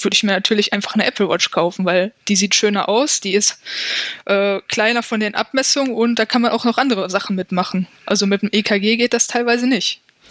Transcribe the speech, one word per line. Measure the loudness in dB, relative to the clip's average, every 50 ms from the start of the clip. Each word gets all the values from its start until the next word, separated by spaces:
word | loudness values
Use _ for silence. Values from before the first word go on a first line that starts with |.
würde | -4 0 0
ich | 0 2
mir | 2 0
natürlich | 0 0 0 2 2 2 0 -2
einfach | -4 -4 -2 -2
eine | 0 0
Apple | 0 0 0 0 0
Watch | 0 0 -2 -2
kaufen, | 0 0 0 0 -2 -2 0
weil | 0 2 2 0 -2 -6 _ _ -2
die | 0
sieht | 0 2 2 0
schöner | 2 2 2 2 0 0 0
aus, | 2 0 2 0 -2 -2
die | -2 0 0
ist, | 2 2 0 -2 -4 _ -12 -10 -8 -6 -6 -6 -6 -6 -8 -10 -12 -2
äh, | 0 0 2 2 0 0 -2 -4 -4
kleiner | -2 0 2 2 2 0 -2
von | -2 -2 -2
den | -2 -2 -2
Abmessungen | -4 -4 -2 -2 0 0 0 0 0 0 -2 0
und | 0 0 2 2 0
da | 0
kann | 0 2 2 2
man | 2
auch | 0 2 0
noch | 0 0 2
andere | 0 0 0 0 -2 -2
Sachen | -2 -4 -2 -2 -4
mitmachen. | -4 -2 -2 -2 -2 -2 0 -2 -4 -4 -4 _ _ _
Also | -2 0 0 2
mit | 2 0 0 0
dem | 0 0
E | 0 0
K | 2 0 0
G | 2 2 2
geht | 2 2 0 0
das | 0 0
teilweise | 0 0 -2 0 2 0 2 2
nicht. | 2 0 0 0 -4 -6 -8 _ _ _ _ _ -18